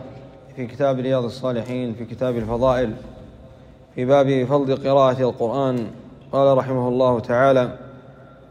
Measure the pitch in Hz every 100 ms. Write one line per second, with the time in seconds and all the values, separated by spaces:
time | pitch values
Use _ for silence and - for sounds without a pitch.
0 | - - - - - - 120 117 139 131
1 | 127 131 117 104 131 120 107 127 123 107
2 | 113 104 127 117 107 117 131 127 123 113
3 | - - - - - - - - - -
4 | 127 143 135 135 123 143 135 131 139 139
5 | 135 127 127 113 117 127 135 123 107 -
6 | - - - 135 139 135 127 131 123 123
7 | 127 120 107 120 135 131 123 - - -
8 | - - - - -